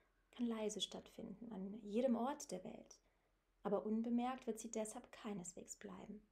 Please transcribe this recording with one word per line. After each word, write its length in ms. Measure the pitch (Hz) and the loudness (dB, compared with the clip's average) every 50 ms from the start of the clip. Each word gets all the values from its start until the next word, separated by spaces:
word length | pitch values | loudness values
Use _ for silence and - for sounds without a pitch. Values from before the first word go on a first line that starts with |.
| _ _ _ _ _ _ | _ _ _ _ _ _
kann 160 | - - 240 233 | -2 0 2 2
leise 340 | 226 220 214 208 208 196 | 2 2 2 0 0 0
stattfinden, 720 | - - - 185 - - - - 233 240 196 - 233 226 | -2 -2 -2 -8 -10 -10 -10 -10 -8 -8 -8 -8 -8 -6
an 280 | 208 190 190 196 208 240 - | -4 -4 -4 -4 -4 -6 -6
jedem 320 | 208 202 233 254 269 233 | 0 2 4 6 6 6
Ort 340 | 233 233 269 294 294 - - | 6 4 2 0 -2 -4 -4
der 140 | 185 180 - | -4 -4 -4
Welt. 360 | 226 233 - - - - - _ _ _ _ _ _ _ _ _ _ _ _ | -6 -8 -10 -12 -16 -20 -20 _ _ _ _ _ _ _ _ _ _ _ _
Aber 240 | - 202 208 - - | 2 4 4 4 4
unbemerkt 640 | 220 220 220 226 240 233 240 240 254 262 247 - 233 | 4 2 4 4 4 4 4 4 2 0 0 -2 -2
wird 120 | 220 220 | -2 -2
sie 120 | - 220 | -4 -2
deshalb 400 | - 220 220 220 - 247 - - | 0 0 0 0 -2 -8 -10 -12
keineswegs 640 | - - - 226 208 208 180 - - 190 - - - | -14 -8 -4 -4 -2 -2 -4 -6 -8 -10 -8 -8 -10
bleiben. 460 | - - 202 185 185 - - 196 208 - _ | -8 -8 -10 -10 -8 -8 -10 -10 -10 -12 _